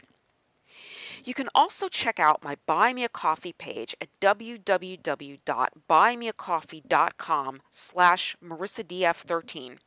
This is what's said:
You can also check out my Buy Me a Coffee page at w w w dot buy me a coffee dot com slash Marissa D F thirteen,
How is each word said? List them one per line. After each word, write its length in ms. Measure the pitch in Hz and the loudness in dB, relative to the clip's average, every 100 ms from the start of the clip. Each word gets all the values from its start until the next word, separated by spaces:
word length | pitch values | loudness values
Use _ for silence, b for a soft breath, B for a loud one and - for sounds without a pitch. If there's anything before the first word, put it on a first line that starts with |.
| _ _ _ _ _ _ _ B B B B B - | _ _ _ _ _ _ _ B B B B B -10
You 80 | |
can 160 | 254 254 | -8 0
also 360 | - 339 - 381 | 4 4 2 -6
check 320 | - - 220 | -2 -2 2
out 240 | 156 151 147 | 4 4 0
my 100 | 143 - | -8 -2
Buy 280 | 156 226 | 2 2
Me 100 | 254 | 2
a 60 | 240 | -6
Coffee 420 | - 170 160 180 | -2 0 0 -4
page 420 | - 135 113 113 - | -12 -12 -10 -10 -12
at 80 | - - | -14 0
w 360 | 196 202 226 233 | 2 2 -2 -8
w 360 | 190 185 185 180 | -2 -2 -2 -10
w 420 | 160 139 139 139 | -6 -6 -8 -12
dot 300 | - 123 127 - - | -6 -2 -2 -2 2
buy 300 | 160 214 240 | 6 6 2
me 140 | 233 | -6
a 40 | |
coffee 480 | - - 165 - 160 - | -8 -4 -4 -4 -12 0
dot 300 | 160 170 - | 2 2 -2
com 440 | - 156 135 131 _ | -4 -2 -2 -8 _
slash 680 | - - 180 180 180 - - | -14 -6 4 6 6 0 -8
Marissa 460 | 170 160 185 - 175 | -12 -10 -8 -8 -8
D 160 | 180 | -2
F 200 | 175 170 | 0 0
thirteen, 540 | - 165 165 165 127 - | -2 -6 -6 -14 -14 -18